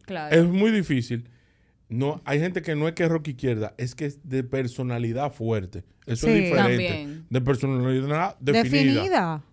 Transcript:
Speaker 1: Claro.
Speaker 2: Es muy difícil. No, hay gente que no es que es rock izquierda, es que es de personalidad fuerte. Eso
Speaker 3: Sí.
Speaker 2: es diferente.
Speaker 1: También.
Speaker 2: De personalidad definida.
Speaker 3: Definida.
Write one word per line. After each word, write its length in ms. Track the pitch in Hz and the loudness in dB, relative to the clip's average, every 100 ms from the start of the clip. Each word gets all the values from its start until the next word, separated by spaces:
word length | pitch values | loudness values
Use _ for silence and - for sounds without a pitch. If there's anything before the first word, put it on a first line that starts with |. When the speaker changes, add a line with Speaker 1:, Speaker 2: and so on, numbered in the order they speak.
| - | -10
Speaker 1:
Claro. 300 | 185 151 156 | -10 2 4
Speaker 2:
Es 80 | 170 | 6
muy 260 | 185 214 | 4 4
difícil. 580 | 214 170 135 117 120 120 _ _ _ _ _ _ | 2 2 0 0 -6 -8 _ _ _ _ _ _
No, 320 | 113 139 151 - | -4 -2 -4 -2
hay 140 | 143 | 0
gente 220 | 175 180 | 0 -2
que 120 | 165 151 | -4 -2
no 120 | 156 | -2
es 60 | 165 | 0
que 80 | |
es 60 | 165 | 0
rock 180 | 165 151 | 0 -2
izquierda, 440 | 123 131 113 107 - | -4 -2 0 -4 -6
es 160 | 120 - | -8 -6
que 100 | 147 | -8
es 220 | 143 - | -8 -6
de 160 | 131 | -4
personalidad 880 | 123 135 127 123 127 120 117 117 143 | -2 -4 -4 -4 -4 -2 -2 -2 -4
fuerte. 520 | - 113 110 92 95 - _ - | -4 -2 -2 -4 -10 -16 _ -6
Eso 180 | 117 151 | 0 2
Speaker 3:
Sí. 80 | |
Speaker 2:
es 100 | 220 | 4
diferente. 440 | - - - 120 - | 4 2 4 2 0
Speaker 1:
También. 380 | 156 143 156 160 | -4 -8 -12 -4
Speaker 2:
De 120 | 131 | -2
personalidad 920 | 123 131 135 131 127 131 139 151 185 - | 0 0 0 0 0 0 0 -2 -2 -2
definida. 540 | 131 226 131 196 269 | 0 2 4 4 4
Speaker 3:
Definida. 500 | - 392 339 175 156 - | 4 2 2 0 -4 -10